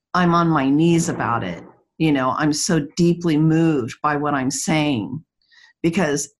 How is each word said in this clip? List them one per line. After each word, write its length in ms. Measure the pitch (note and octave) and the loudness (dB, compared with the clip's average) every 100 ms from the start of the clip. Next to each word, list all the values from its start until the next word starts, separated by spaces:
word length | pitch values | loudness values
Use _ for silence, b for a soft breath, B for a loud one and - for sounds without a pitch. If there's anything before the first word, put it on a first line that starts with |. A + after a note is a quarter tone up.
| _ | _
I'm 200 | F3+ F3 | 0 2
on 140 | E3+ E3 | 2 2
my 200 | D#3 C3+ | 2 2
knees 400 | C#3+ E3+ E3 E3+ | 2 4 2 0
about 360 | C#3 A#2 A#2 | -4 -2 -2
it. 180 | F#2 E2 - _ _ - | -4 -10 -14 _ _ -2
You 120 | D#3+ | 0
know, 200 | C#3 C3 | 2 0
I'm 240 | - D3+ | 0 -2
so 260 | D3+ - D#3+ C#3 - | -2 0 -2 -2 0
deeply 400 | E3+ E3+ E3+ D3+ | 0 2 0 2
moved 600 | D#3 D#3+ E3 C#3+ A#2 - | 2 2 2 0 -4 -6
by 140 | D3+ D3 | -4 -2
what 160 | D3 | -2
I'm 180 | C#3 B2+ | -2 -2
saying," 720 | - - D#3 D3 A#2+ G2 D#3+ - _ b b b _ | -4 -2 0 0 -2 -4 -10 -14 _ b b b _
because 480 | E3+ F#3+ D#3 C#3+ - - | -4 -2 -2 -2 -6 -2